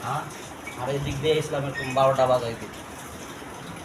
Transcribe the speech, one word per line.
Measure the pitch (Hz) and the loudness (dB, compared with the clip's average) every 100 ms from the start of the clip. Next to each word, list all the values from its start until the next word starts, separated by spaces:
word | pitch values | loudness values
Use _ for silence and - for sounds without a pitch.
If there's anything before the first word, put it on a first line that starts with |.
হ্যাঁ? | - 135 - - - - - - | -4 -4 -4 -10 -12 -12 -12 -6
আর | 127 | -2
এই | 143 | 0
দিক | 139 - | 0 0
দিয়ে | 117 | 4
ইসলামের | - - 147 139 131 | 4 2 -2 -2 -2
তুমি | 131 | 0
বারোটা | 131 135 131 127 | 6 6 8 6
বাজাই | 127 117 113 | 6 2 -4
দিই। | 107 - - - - - - - - - - - | -8 -12 -12 -12 -12 -12 -12 -12 -12 -12 -12 -12